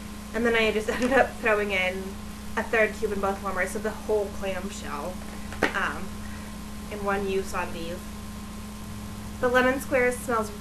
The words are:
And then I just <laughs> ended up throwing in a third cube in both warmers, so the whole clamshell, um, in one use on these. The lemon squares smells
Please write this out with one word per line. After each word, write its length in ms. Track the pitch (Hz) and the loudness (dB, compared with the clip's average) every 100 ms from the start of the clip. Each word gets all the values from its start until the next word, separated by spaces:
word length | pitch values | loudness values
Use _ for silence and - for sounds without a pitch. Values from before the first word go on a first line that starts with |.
| - - - | -10 -10 -6
And 140 | 226 233 | 2 4
then 80 | |
I 160 | 226 220 | 6 6
just 180 | 208 214 | 4 2
<laughs> 0 | |
ended 240 | 220 240 | 2 6
up 220 | 262 - - | 6 6 2
throwing 340 | 233 208 208 | 2 4 4
in 280 | 185 185 190 190 - - - - 226 | 2 0 0 -4 -8 -8 -8 -6 -4
a 60 | |
third 320 | 208 226 214 | 2 4 4
cube 160 | - 214 | 2 -2
in 100 | 202 | 0
both 220 | 196 196 | 0 0
warmers, 280 | 196 185 185 | -2 -2 -2
so 100 | 208 | -2
the 100 | 208 | -4
whole 360 | 208 - 214 202 - | -4 0 2 2 -2
clamshell, 760 | 196 185 196 - 143 143 170 185 - - - - - | -2 -2 -4 -6 -6 -6 -6 -6 -8 -8 -8 0 0
um, 300 | 202 170 151 - - - - - - - - - | 2 0 -2 -6 -6 -8 -8 -8 -10 -8 -8 -8
in 120 | 208 | -4
one 240 | 202 196 196 | 0 0 2
use 260 | 190 196 | 0 0
on 180 | 190 180 | -2 -4
these. 260 | 170 165 185 - - - - - - - - - - - - - - | -4 -6 -6 -8 -10 -10 -10 -10 -10 -10 -10 -10 -8 -8 -8 -8 0
The 80 | 247 | 4
lemon 320 | 254 254 269 | 6 6 4
squares 360 | - 254 247 247 | 2 4 4 2
smells 360 | - 226 208 - | 0 0 0 -6